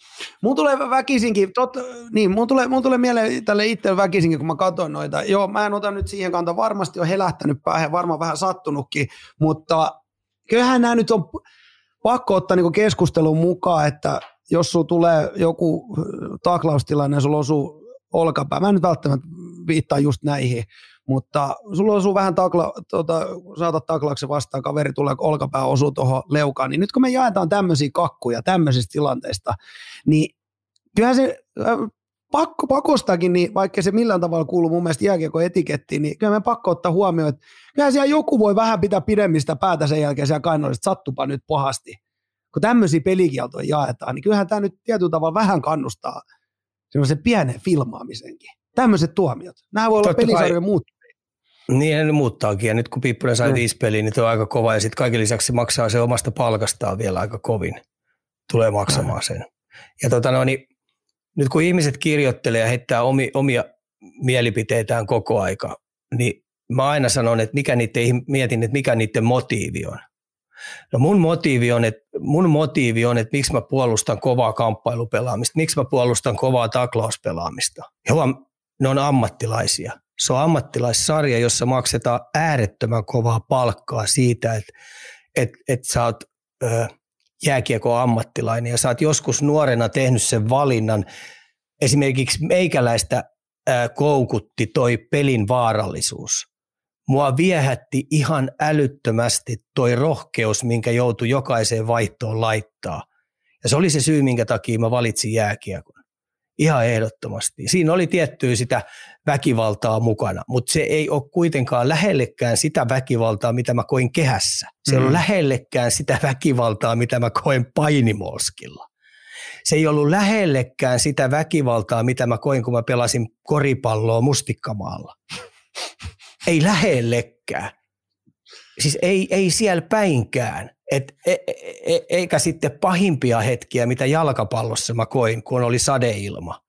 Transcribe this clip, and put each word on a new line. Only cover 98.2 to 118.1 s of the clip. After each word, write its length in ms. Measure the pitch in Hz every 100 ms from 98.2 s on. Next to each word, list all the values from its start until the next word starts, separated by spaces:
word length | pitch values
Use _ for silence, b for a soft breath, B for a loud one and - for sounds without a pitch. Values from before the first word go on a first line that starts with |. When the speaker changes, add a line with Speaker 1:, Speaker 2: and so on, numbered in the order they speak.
| 135 151 135 -
Speaker 2:
älyttömästi 960 | 151 151 135 139 - 110 117 - - 113 _
toi 200 | - 120
rohkeus, 680 | 120 151 143 - - 110 107
minkä 260 | 123 117 113
joutui 380 | 117 123 113 120
jokaiseen 580 | 135 131 117 110 113 110
vaihtoon 540 | 117 107 - 113 110
laittaa. 640 | 113 110 - _ 95 85 - _ _ _ _ _
Ja 60 | -
se 80 | 143
oli 140 | 180
se 100 | 147
syy, 220 | 131 151
minkä 220 | 135 120
takia 340 | 113 120 - 113
mä 120 | 113
valitsin 420 | 123 117 - 110
jääkiekon. 640 | 110 104 107 - 87 - _ _ _ _ _ _ -
Ihan 280 | 156 139 117
ehdottomasti. 800 | 113 110 - - - - - 127
Siinä 240 | 185 156
oli 140 | 180 170
tiettyä 500 | 180 151 - 127 123
sitä 260 | 123 123 - B B B -
väkivaltaa 680 | 143 - 113 113 101 117 110
mukana, 420 | 117 107 101 95 -
mut 200 | 127 -
se 120 | 160
ei 300 | - 156 151
oo 100 | 147
kuitenkaan 680 | 131 180 170 151 127 123 123
lähellekään 680 | 156 202 139 120 - 123 113
sitä 300 | 151 156 120
väkivaltaa, 640 | 131 131 123 113 107 120
mitä 220 | 120 120
mä 100 | 120
koin 280 | - 135 123
kehässä. 540 | - 139 120 - - - - -
Se 40 | 131
ei 40 |
Speaker 1:
Mm. 60 | 131
Speaker 2:
oo 60 |
lähellekään 800 | 165 165 196 143 131 - 139 120
sitä 280 | - 147 131
väkivaltaa, 720 | 143 131 156 123 117 107 120 117
mitä 240 | 120 123
mä 100 | 117
koin 360 | - - 131 120
painimolskilla. 1160 | - 151 147 117